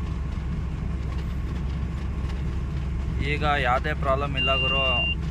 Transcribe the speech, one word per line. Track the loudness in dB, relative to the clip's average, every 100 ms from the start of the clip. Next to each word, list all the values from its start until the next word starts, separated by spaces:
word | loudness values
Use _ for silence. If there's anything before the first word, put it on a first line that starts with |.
| -2 -4 -2 -4 -2 -2 -2 -2 -2 -2 -2 -2 -2 -2 -2 -2 -2 -2 -2 -2 -2 -2 -2 -2 -2 -2 -2 -2 -2 -2 -2 0 0
ಈಗ | 2
ಯಾವುದೇ | 4 4 4 2 2
ಪ್ರಾಬ್ಲಮ್ | 0 2 2 2 0
ಇಲ್ಲ | 2 4
ಗುರು. | 4 2 2 2 2 0 -2